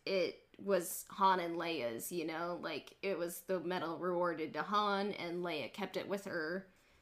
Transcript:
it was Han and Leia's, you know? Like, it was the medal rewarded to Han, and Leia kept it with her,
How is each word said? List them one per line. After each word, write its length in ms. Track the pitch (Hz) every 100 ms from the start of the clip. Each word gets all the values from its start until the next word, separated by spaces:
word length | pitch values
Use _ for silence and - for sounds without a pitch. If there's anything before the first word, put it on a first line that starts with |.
it 360 | - 190 165 - - -
was 460 | 196 185 170 - -
Han 300 | - 190 180
and 160 | 170 170
Leia's, 560 | 165 160 120 117 -
you 120 | 175 156
know? 320 | 160 170 170
Like, 360 | 156 147 - -
it 160 | 190 165
was 220 | 170 175
the 200 | - 185
medal 380 | 165 180 165 151
rewarded 540 | 175 175 175 160 156
to 80 | 151
Han, 500 | 160 208 208 196 202
and 300 | - 170 175
Leia 280 | 175 156 110
kept 240 | - 185 -
it 120 | -
with 160 | 202
her, 440 | 196 170 156 185 190 - _ -